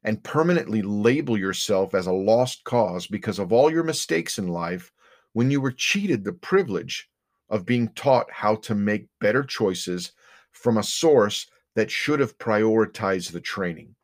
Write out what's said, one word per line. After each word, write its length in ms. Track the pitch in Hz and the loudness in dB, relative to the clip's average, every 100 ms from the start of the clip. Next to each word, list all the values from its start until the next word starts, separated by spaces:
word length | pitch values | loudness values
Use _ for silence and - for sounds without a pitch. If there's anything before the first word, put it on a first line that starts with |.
and 200 | 110 110 | -4 -6
permanently 600 | - 151 170 175 - 107 | -2 0 2 2 0 -4
label 520 | 98 104 110 139 143 110 | -2 0 2 2 0 -2
yourself 600 | 95 92 - 95 95 98 | -2 -4 0 0 2 0
as 100 | 92 | 0
a 60 | |
lost 520 | 92 98 113 127 - | 0 4 4 2 -4
cause 440 | - 123 101 90 - | -2 2 2 -2 -6
because 320 | 101 - 92 | -6 -4 -4
of 120 | 92 | 2
all 200 | 113 147 | 4 4
your 120 | 160 | 2
mistakes 540 | 165 151 - 165 165 - | -2 -4 -2 -4 -2 -6
in 100 | 92 | -4
life 440 | 87 85 90 - _ _ _ _ | -4 -6 -8 -10 _ _ _ _
when 160 | 110 127 | 0 2
you 100 | 143 | 2
were 120 | 135 | -2
cheated 520 | 123 - 202 196 123 | -4 -2 -2 0 -2
the 100 | 101 | -2
privilege 760 | 90 - 190 156 92 - - - _ _ _ _ | -10 0 0 2 -4 -6 -12 -14 _ _ _ _
of 160 | 107 90 | -6 0
being 240 | 123 113 | 0 0
taught 420 | - 143 123 - | -2 2 2 2
how 220 | - 107 107 | -2 -2 -2
to 200 | - 107 | -2 -2
make 320 | 104 107 - _ | 0 -2 -6 _
better 240 | 104 120 | 0 0
choices 680 | 135 - 107 90 - 90 90 _ _ - _ | -2 -2 -2 -2 -6 -6 -8 _ _ -20 _
from 260 | _ 120 110 | _ 0 0
a 60 | |
source 640 | 101 - 165 139 104 - - _ _ | 0 2 6 6 4 0 -10 _ _
that 160 | - 107 | -4 -2
should 300 | - - 147 | -2 -2 0
have 180 | 131 _ | 0 _
prioritized 920 | - 107 110 110 107 - 104 95 87 | -2 2 4 2 2 0 -2 -2 -4
the 100 | 85 | -10
training? 540 | - - 90 82 - _ | -8 -6 -6 -6 -14 _